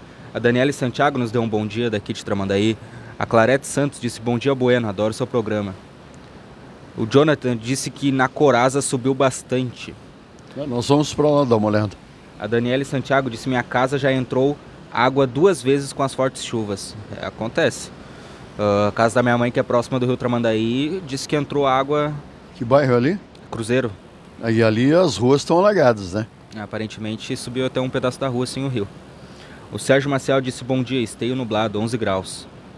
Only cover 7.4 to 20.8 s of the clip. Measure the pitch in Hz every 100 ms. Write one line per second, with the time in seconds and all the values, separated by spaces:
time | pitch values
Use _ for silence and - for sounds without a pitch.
7.4 | 127 120 113 135 - - 143 135 127 -
8.4 | 147 120 131 139 139 135 131 135 139 -
9.4 | - 127 127 - - - - - - -
10.4 | - - 147 120 117 143 147 - 147 143
11.4 | 135 113 107 107 104 - - - - -
12.4 | 104 117 120 131 139 135 - 135 131 117
13.4 | 135 127 120 127 131 139 135 131 123 131
14.4 | 135 147 - - - - 123 131 135 120
15.4 | 190 170 123 139 139 - 135 - 131 -
16.4 | - 117 104 98 - - - 101 95 -
17.4 | 110 - 147 - - - - - - -
18.4 | - - 104 101 104 101 117 123 123 120
19.4 | 120 120 - 123 117 131 123 123 123 120
20.4 | 117 110 113 123